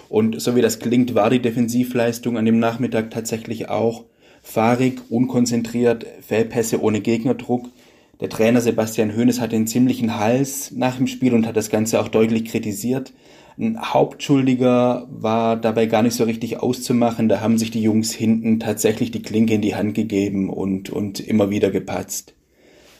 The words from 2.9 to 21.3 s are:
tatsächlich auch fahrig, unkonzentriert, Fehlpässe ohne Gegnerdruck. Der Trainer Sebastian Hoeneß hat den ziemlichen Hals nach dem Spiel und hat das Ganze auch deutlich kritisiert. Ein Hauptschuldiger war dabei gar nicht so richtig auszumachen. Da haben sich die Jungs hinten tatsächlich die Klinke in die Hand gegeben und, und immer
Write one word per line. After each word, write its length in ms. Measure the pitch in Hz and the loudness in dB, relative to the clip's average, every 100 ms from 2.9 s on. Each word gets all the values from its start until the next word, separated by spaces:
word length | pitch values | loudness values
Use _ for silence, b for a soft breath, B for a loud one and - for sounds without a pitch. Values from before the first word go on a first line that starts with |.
| 113 110 | -2 -4
tatsächlich 580 | 117 110 113 110 113 - | -6 -6 -6 -6 -10 -4
auch 360 | 101 113 117 - b b b | -2 -2 -2 -14 b b b
fahrig, 600 | - - 113 120 127 123 - | -6 0 2 2 0 -2 -4
unkonzentriert, 960 | 117 127 123 120 117 113 120 120 113 - - | -2 0 2 2 0 -2 0 2 0 -6 -18
Fehlpässe 600 | - 107 117 120 113 123 | -4 -2 0 0 0 0
ohne 200 | 107 107 | 0 0
Gegnerdruck. 680 | 107 113 127 120 - 123 - b b b b b | 0 0 0 -4 -2 -4 -4 b b b b b
Der 80 | - | -10
Trainer 320 | - 110 123 | 0 2 4
Sebastian 560 | 117 110 110 - 107 104 | 2 0 -2 0 -2 2
Hoeneß 240 | 123 120 | 2 2
hat 100 | 113 | 0
den 160 | 113 110 | 0 0
ziemlichen 500 | 120 127 120 113 110 | 2 2 2 -2 0
Hals 540 | 104 123 135 - - | 2 2 0 -4 -10
nach 260 | - 127 123 | -4 -4 0
dem 120 | 127 | -4
Spiel 260 | - 127 | 0 2
und 100 | 117 | 2
hat 120 | 110 107 | 2 -2
das 140 | 104 | -2
Ganze 300 | 107 110 107 | -2 0 0
auch 60 | 110 | 0
deutlich 380 | 113 113 113 | 2 2 0
kritisiert. 680 | 110 113 110 101 120 131 131 B B B B B | -2 -4 -4 -6 -4 -4 -6 B B B B B
Ein 220 | 113 110 | -4 -4
Hauptschuldiger 1300 | - 135 143 - - 139 131 123 127 123 123 120 - | -2 0 0 -2 0 2 4 4 4 4 2 0 -6
war 460 | 117 110 113 113 113 | -6 -2 0 0 0
dabei 300 | 113 110 113 | 0 0 2
gar 180 | 113 | 4
nicht 100 | 120 | 2
so 80 | 113 | 2
richtig 360 | 117 113 113 - | -2 -2 -6 -4
auszumachen. 720 | 123 127 - 123 120 113 110 | -2 -4 0 2 2 2 0
Da 120 | 98 | 2
haben 180 | 110 113 | 2 0
sich 140 | 113 | 0
die 100 | 117 | 0
Jungs 300 | 107 110 110 | 2 2 0
hinten 480 | - 113 113 117 110 | -2 0 0 2 0
tatsächlich 500 | 110 104 110 110 120 | 0 0 0 0 -2
die 120 | 107 | -4
Klinke 320 | - 110 113 | -4 0 2
in 80 | 107 | 2
die 120 | 101 | 0
Hand 200 | 98 104 | -2 -2
gegeben 560 | 107 107 101 101 98 95 | -2 -2 0 0 0 -4
und, 380 | - 95 95 - | -4 -4 -4 -4
und 300 | - 104 98 | -6 -6 -8
immer 320 | - | -2